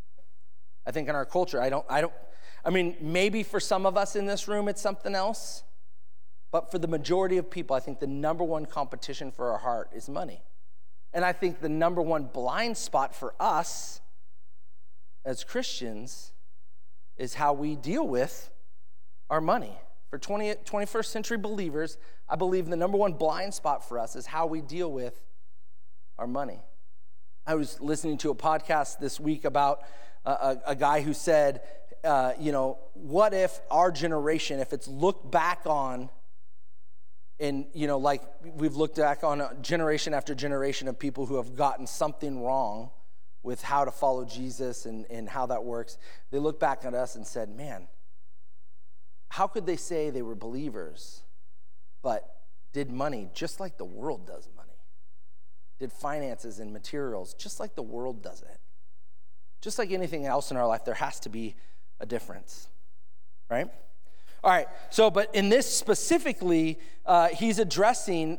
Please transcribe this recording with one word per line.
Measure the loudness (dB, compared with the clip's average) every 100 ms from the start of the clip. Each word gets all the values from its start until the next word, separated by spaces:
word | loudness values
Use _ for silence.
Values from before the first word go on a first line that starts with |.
| -4 -4 -4 -4 -4 -6 -6 -4 -2
I |
think | -2 0
in |
our | 0 0
culture, | 2 2 2
I | 2
don't, | 0 2
I | 2
don't, | 2 0 -2 -2 -2 0
I | 2
mean, | 4 4 2
maybe | 2 4 4 4
for | 0 0
some | 2 4
of | 4 4
us | 2 0
in |
this | 0 0 0
room, | 0 2
it's | 2
something | 0 0 0
else. | 0 0 0 -2 -4 -4 -4 -4 -4 -4 -4 -4 -4 0
But | 0 0
for | -2
the | 0
majority | 0 2 4 4 2
of | 0
people, | -2 0
I | 0
think | 0 -2
the | -2
number | 0 0 0
one | 0 0 -2
competition | -2 -2 -2 -4 -4 -4
for | -2 0
our | 0
heart | 0 0 -2
is | -4 -4
money. | -2 -2 -4 -4 -4 -6 -4 -6 -6 -2
And | 2
I | 2
think | 4 0 0
the | 0
number | 4 4 4
one | 2 2 0
blind | -2 0 0 0 -2
spot | 2 2 2
for | 0 -4 0
us | 2 4 2 -2 -4 -4 -4 -4 -4 -4 -4 -4 -4 -4 -6 -6 -6 -4
as | -2 -2
Christians | -2 -2 -2 -2 -2 -4 -4 -4 -4 -4 -6 -6 -6 -4 -4 -4 -4 -4
is | -4
how | 2 2
we | 2 0
deal | 0 0 0 2
with | 2 2 0 -4 -4 -4 -4 -6 -6 -6 -4 0
our | 0
money. | 2 2 0 -4 -4 -4 -4
For | -4
twenty, | -2 -2 0 -2
twenty-first | -2 -2 0 0 0
century | -2 0 0
believers, | 0 0 0 0 -2 -2 -4 -4 -2
I | 0
believe | 4 2 2
the | 2
number | 4 4
one | 4
blind | 4 2 2 0
spot | 0 0 0 0
for | -2
us | -2
is | -2
how | -2 0 0
we | 0
deal | -2 -2 0
with | 0 -2 -2 -4 -4 -4 -4 -4 -4 -4 -4 -4 -4
our | -2
money. | 0 -2 -2 -4 -4 -4 -4 -4 -4 -4 -4
I | 0 2
was | 2 -2
listening | 0 0 0 0
to | 0
a | 2
podcast | 4 2 4 2 2 0
this | -2 0
week | 0 2
about | 2 4 4 2 0 -4 -4 -2
a, | 0
a, | 2 2 2 0
a | 4
guy | 6 6
who | 4
said, | 2 6 6 6 4 -2 -4 -4 -2
uh, | 4 4 4 2
you | 2
know, | 2 2 0 -4
"What | -4 2 6 6
if | 6 2 2 2
our | 6 6
generation, | 6 2 2 2 2 2 0
if | 0
it's | -2 -2
looked | 2 2 2 2
back | 4 4 2 2
on, | 2 2 -2 -4 -4 -4 -4 -4 -4 -4 -6 -6 -4 -4 -4 -4 -2
and, | 0 0 -2
you | 0 2
know, | 4
like, | 4 2 -2 -4 -4
we've | 0 2 2
looked | 2 4
back | 2 4
on | 2 2
a | 0 -2
generation | 0 2 2 2 2
after | 0 0
generation | -2 0 0 0 0 -2
of | -2
people | -2 0 0
who | 0
have | 0
gotten | 2 2 2 -2
something | 0 0 0 -2 -2
wrong | 0 0 0 -2 -4 -4 -4 -4 -4 -4
with | -2 -2
how | 2 2
to | 2
follow | 2 2 2
Jesus | 0 -2 -4 -2 -2 -2 -4
and, | -4 -4
and | -4 -4
how | -2
that | 0 0
works. | -2 -2 -2 -4 -4 -4 -2
They | 0
look | 0 2
back | 2 2 0
at |
us | 0 -2
and | -2 -4
said, | -2 -2
'Man, | -4 -4 -4 -4 -4 -4 -6 -6 -6 -6 -4 -4 -4 -4 -4 -4 -4 -4
how | 0 0
could | 0 0
they | -2
say | -2 0 0
they | -2
were | -4
believers, | -4 -4 -4 -2 -4 -4 -4 -4 -4 -6 -6 -6 -6 -6 -6 -6 -4
but | -2 -2 -2 -6 -6 -4 -4
did | -2 -2
money | 0 -2 -2 -4
just | -2 -4 -2
like | -4 -4
the |
world | -4 -4 -4 -4 -4
does | -4 -4 -4
money? | -4 -4 -4 -6 -6 -6 -6 -6 -6 -6 -6 -4
Did | -4
finances | -2 -2 -2 -2 -2 -4 -4
and | -4
materials | -4 -4 -2 -2 -2 -4
just | -4 -4 -4
like | -2
the | -2
world | -2 -2 -2 -2
does | -4 -4
it?'" | -4 -4 -4 -6 -6 -4 -4 -4 -4 -4 -4 -4
Just | -2 0
like | 0
anything | 0 0 0
else | 0 0 0
in | 2
our | 2
life, | 2 0
there |
has | 0 0 -2
to | -2
be | -2 -2 -2 -4 -4 -4 -4
a | -2
difference, | -2 -2 -4 -4 -4 -4 -4 -4 -4 -4 -4 -4 -4 -2
right? | 0 0 -4 -4 -4 -4 -4 -4 2
All | 6
right, | 6 4 -4 0
so, | 6 6
but | 6 2
in | 4 6
this | 6 6
specifically, | 2 4 2 4 2 2 0 4 4 4 0 -4 -2
uh, | 6 8 6
he's | 4 2 4
addressing | 2 6 6 4 2 0 0